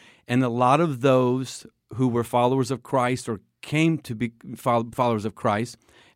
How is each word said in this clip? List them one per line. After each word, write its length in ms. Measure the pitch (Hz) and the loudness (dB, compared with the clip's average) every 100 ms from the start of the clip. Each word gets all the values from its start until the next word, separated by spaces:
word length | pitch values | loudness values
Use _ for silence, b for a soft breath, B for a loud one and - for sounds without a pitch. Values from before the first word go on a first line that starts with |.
| b b b | b b b
and 160 | 123 | -2
a 60 | 127 | 0
lot 320 | 120 123 143 | 2 4 4
of 200 | 170 123 | 2 0
those 640 | 135 127 123 131 127 - - _ - | 2 4 4 0 -4 -12 -20 _ -10
who 140 | 107 127 | -2 0
were 160 | 117 | 0
followers 460 | 113 123 123 135 127 | 0 2 2 2 -2
of 120 | 120 | -4
Christ 460 | - 135 123 127 - | -4 -2 0 -2 -6
or 120 | 104 _ _ | -10 _ _
came 360 | - 151 165 160 | -4 0 2 0
to 160 | - | -4
be 180 | 110 117 - - 120 | -6 -6 -6 -16 -6
fol-, 320 | 127 120 117 | 0 0 0
followers 320 | 113 123 110 | -2 0 0
of 100 | 107 | -4
Christ 420 | - 117 104 120 - b b b | -4 0 0 -2 -10 b b b